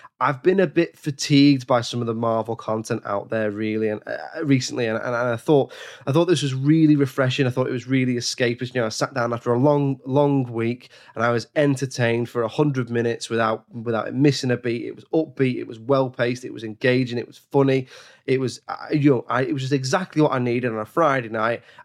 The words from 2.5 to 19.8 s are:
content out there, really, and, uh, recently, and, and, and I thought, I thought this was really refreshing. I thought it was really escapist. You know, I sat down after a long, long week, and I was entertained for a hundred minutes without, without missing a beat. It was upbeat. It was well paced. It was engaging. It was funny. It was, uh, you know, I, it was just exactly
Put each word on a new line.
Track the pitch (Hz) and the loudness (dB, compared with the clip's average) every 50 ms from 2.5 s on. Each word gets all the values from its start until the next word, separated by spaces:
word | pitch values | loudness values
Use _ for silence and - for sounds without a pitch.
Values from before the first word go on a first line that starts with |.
| 117 - | -6 -8
content | - - 110 110 110 - 120 110 - | -6 -4 -4 -4 -4 -4 -6 -6 -6
out | - 101 101 - - | -6 -6 -6 -6 -4
there, | 117 110 110 107 | -4 -4 -2 -4
really, | 101 104 110 110 107 110 110 107 | -4 -4 -4 -2 -2 -2 -2 -2
and, | 107 - - | -2 -4 -6
uh, | - - - 80 - - 147 165 | -8 -10 -10 -10 -10 -10 -6 0
recently, | 143 139 131 127 - 120 123 120 | 2 2 2 0 -2 -4 -4 -4
and, | 110 110 110 | -2 -4 -4
and, | - 127 | -4 -4
and | 120 | -4
I | 117 123 123 117 113 | -2 -2 -2 -4 -2
thought, | - - 156 139 127 - - - - - - - - | 0 2 4 4 4 2 -4 -14 -18 -18 -20 -10 -6
I | - | -2
thought | 135 160 175 | 0 2 2
this | 175 175 139 | 2 2 0
was | 135 139 131 | 0 -2 -4
really | 131 131 143 156 160 160 151 151 143 | 0 2 4 4 6 6 6 6 4
refreshing. | 139 131 - - 135 127 127 - 139 127 | 2 0 0 0 0 0 0 0 0 0
I | |
thought | 123 127 127 127 | 0 0 -2 -2
it | |
was | 131 123 110 123 | -4 -6 -4 -2
really | 135 131 127 123 123 | 0 0 2 0 0
escapist. | 120 120 - - - 127 120 120 120 131 123 - | -2 -4 -6 -4 -2 0 0 0 -2 -6 -6 -4
You | 127 | -4
know, | 117 110 | -4 -4
I | |
sat | 107 - 143 127 - | -2 -4 -4 -4 -2
down | 131 117 117 | -2 -2 -2
after | 120 113 - 123 120 | -2 -4 -2 0 0
a | 117 | 2
long, | 131 147 147 143 143 139 139 135 - | 4 4 4 4 2 0 -2 -4 -6
long | 135 131 143 147 143 143 139 127 117 | -2 0 2 2 4 2 0 0 -2
week, | 117 113 113 117 123 123 - - - - - - - | -2 -2 -2 -2 -4 -4 -8 -18 -20 -20 -20 -12 -6
and | - 113 | -2 0
I | 120 | 0
was | 120 117 110 - - | 0 0 -2 -4 0
entertained | 156 147 143 139 131 139 131 - - 123 117 117 117 120 117 | 2 2 2 2 0 -2 -4 -2 0 0 2 2 0 -2 -2
for | - 120 117 | -2 -2 -4
a | 107 | -2
hundred | - - 151 147 135 131 120 113 | 0 0 0 2 2 0 -2 -2
minutes | 117 117 117 117 117 - - - | -2 0 0 0 -2 -4 -6 -4
without, | 117 113 113 110 110 - - _ - | -2 0 0 0 0 -2 -6 _ -14
without | 120 113 120 113 110 - - - | -10 -6 -4 -4 -4 -4 -4 0
missing | 127 143 147 131 - - 127 | 2 4 4 4 2 0 -2
a | 123 120 | -2 -2
beat. | - 120 117 120 107 113 | -2 -4 -4 -4 -6 -8
It | 107 - | -12 -14
was | - - - | -8 -2 -2
upbeat. | 160 160 156 127 - 139 131 120 | -2 -2 -2 -2 -2 -2 -2 -2
It | 113 110 - | -4 -8 -10
was | 117 110 | -12 -10
well | 110 117 139 131 135 127 | -4 0 0 0 0 0
paced. | 127 - 120 120 - - - | -2 -2 -2 -2 -2 -4 -8
It | - | -12
was | 117 117 113 | -12 -12 -12
engaging. | 110 107 - - 127 123 127 131 123 120 117 | -12 -8 -2 0 2 2 2 2 0 -2 -6
It | - - | -8 -8
was | - - | -12 -20
funny. | _ _ - 143 139 135 135 135 131 131 - - - - - _ _ | _ _ 2 2 4 4 4 2 0 -4 -10 -20 -20 -20 -20 _ _
It | - 131 131 | -2 0 0
was, | 135 123 123 - _ - | 0 -2 -4 -8 _ -12
uh, | - - - - | -12 -10 -6 -2
you | 160 151 139 147 | 0 2 4 4
know, | 135 113 - - | 4 4 2 -2
I, | 120 123 135 | -2 -2 -2
it | - 156 | -2 -2
was | 139 | -4
just | 131 131 143 | -2 -2 -2
exactly | 139 | -2